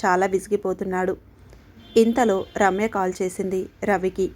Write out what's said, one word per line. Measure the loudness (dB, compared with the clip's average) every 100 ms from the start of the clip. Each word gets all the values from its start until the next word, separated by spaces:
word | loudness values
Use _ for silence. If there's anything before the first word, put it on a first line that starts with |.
| 0
చాలా | 2 2
విసిగిపోతున్నాడు. | -2 -2 -4 -2 -4 -4 -2 -2 -4 -12 -20 -20 -20 -20 -20 0 4
ఇంతలో | 4 4 2 0 -2 0
రమ్య | 0 2 -2
కాల్ | -2 -4 -4
చేసింది | -6 -4 -4 -4 -6 -6
రవికి. | -2 -2 -2 -2 -6